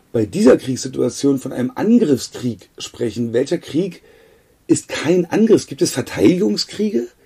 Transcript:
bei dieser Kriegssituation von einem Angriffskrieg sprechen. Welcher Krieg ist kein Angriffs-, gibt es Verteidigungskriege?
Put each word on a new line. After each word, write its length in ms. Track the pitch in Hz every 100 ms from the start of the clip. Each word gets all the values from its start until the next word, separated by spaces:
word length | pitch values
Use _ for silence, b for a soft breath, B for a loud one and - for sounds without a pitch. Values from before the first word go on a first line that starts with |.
| b
bei 140 | 117 101
dieser 320 | 175 240 175
Kriegssituation 800 | 131 120 131 131 127 - 143 135
von 140 | 135
einem 200 | 131 127
Angriffskrieg 960 | - 190 233 156 123 - - 123 101 - -
sprechen. 560 | - - 120 117 117
Welcher 240 | 117 143 175
Krieg 460 | - 143 190 - b b b b b b -
ist 220 | 151 -
kein 380 | - 160 180 175
Angriffs-, 400 | 185 220 156 -
gibt 160 | 139
es 80 | 170
Verteidigungskriege? 1160 | 135 - - 104 180 214 202 - - 214 226 247 _